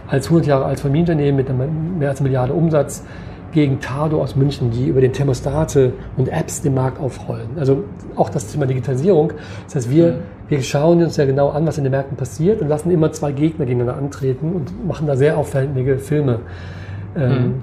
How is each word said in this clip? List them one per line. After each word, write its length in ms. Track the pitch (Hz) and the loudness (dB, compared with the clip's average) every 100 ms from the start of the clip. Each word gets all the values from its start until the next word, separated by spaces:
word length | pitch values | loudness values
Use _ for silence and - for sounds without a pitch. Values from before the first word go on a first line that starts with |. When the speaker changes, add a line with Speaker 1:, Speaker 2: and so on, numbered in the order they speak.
| - | -2
Speaker 1:
als 220 | 139 - | -2 4
hundert 160 | 165 143 | 4 4
Jahre 180 | 135 | 2
altes 160 | 151 139 | 2 -2
Familienunternehmen 560 | 143 143 175 160 143 139 | 0 2 2 2 2 2
mit 140 | 131 | 0
einer, 160 | 127 139 | 0 -2
mehr 420 | 160 160 185 143 | -2 -4 -2 -2
als 120 | 131 | 0
einer 80 | 135 | 0
Milliarde 260 | 131 127 | 2 0
Umsatz 500 | 170 165 151 139 - - - - - - | 2 2 2 0 -4 -14 -14 -14 -14 -2
gegen 260 | 160 143 131 | 2 2 2
Tado 420 | - 135 156 156 | -2 -2 0 0
aus 140 | 139 | 0
München, 360 | 135 143 - 123 | 2 2 2 -2
die 160 | 117 135 | 0 0
über 120 | 131 | 4
den 120 | 131 | 2
Thermostate 800 | 131 139 127 143 139 160 147 127 - - - | 2 0 0 -2 -2 2 4 4 2 -8 -2
und 120 | 127 | -2
Apps 320 | 160 - - | -2 -4 -4
den 120 | 147 | -2
Markt 260 | 131 131 - | 0 -2 -2
aufrollen. 500 | 131 - - 117 113 151 | -6 -6 -8 -8 -8 -2
Also 280 | 135 135 - - - - | 2 2 -2 -12 -12 -2
auch 120 | - | 0
das 220 | 160 - | 0 -6
Thema 160 | 151 135 | -2 -2
Digitalisierung. 680 | 131 123 127 170 165 160 - - - - | 0 -2 0 4 4 4 -2 -12 -14 -8
Das 100 | 143 | -6
heißt, 140 | 117 | 2
wir, 220 | 147 170 | 4 4
Speaker 2:
Mhm. 40 | 165 - - - | 2 -8 -14 -4
Speaker 1:
wir 120 | 147 | -2
schauen 380 | 123 143 160 170 | 0 2 4 4
uns 140 | 160 165 | 4 2
ja 80 | |
genau 260 | 135 135 143 | 2 4 2
an, 140 | 147 | 2
was 140 | 160 151 | 0 0
in 60 | |
den 80 | 135 | 0
Märkten 240 | 135 139 - | 0 -2 -6
passiert 440 | 131 - 165 220 | -8 0 0 2
und 80 | 147 | 0
lassen 220 | 147 170 | 0 2
immer 220 | 175 156 | 2 2
zwei 180 | - 147 | 0 -4
Gegner 340 | 131 156 160 | 0 0 0
gegeneinander 360 | 127 123 120 139 | -2 0 0 -2
antreten 520 | 139 - 135 127 151 | -6 -4 -4 -2 -2
und 320 | 185 131 202 208 | -4 -6 -6 -6
machen 180 | 131 151 | -2 0
da 80 | |
sehr 240 | 131 143 160 | 4 4 2
aufwendige 600 | - 139 139 131 127 131 | 0 -2 0 0 0 0
Filme, 420 | - 147 139 113 - - - - - - - 180 | 0 0 2 0 -4 -12 -14 -12 -12 -12 -8 -2
ähm, 140 | 127 | 0
Speaker 2:
Mhm. 220 | - 120 131 | 2 0 -2